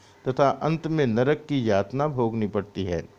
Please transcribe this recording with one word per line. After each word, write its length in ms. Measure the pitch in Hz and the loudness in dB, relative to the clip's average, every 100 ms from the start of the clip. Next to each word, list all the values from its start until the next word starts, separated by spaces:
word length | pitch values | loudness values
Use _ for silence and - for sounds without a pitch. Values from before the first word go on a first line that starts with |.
| - - - | -20 -8 -4
तथा 220 | 131 139 | 2 2
अंत 380 | - 147 160 156 | 2 -2 -2 -2
में 200 | 160 135 | 0 2
नरक 380 | 110 127 151 - | 2 2 0 -2
की 200 | 143 113 | -2 2
यातना 380 | 98 101 131 147 | 2 0 -2 -2
भोगनी 400 | 131 117 113 104 | 0 0 0 -2
पड़ती 360 | 101 98 - | -2 -4 -6
है। 260 | 95 85 - | -4 -4 -6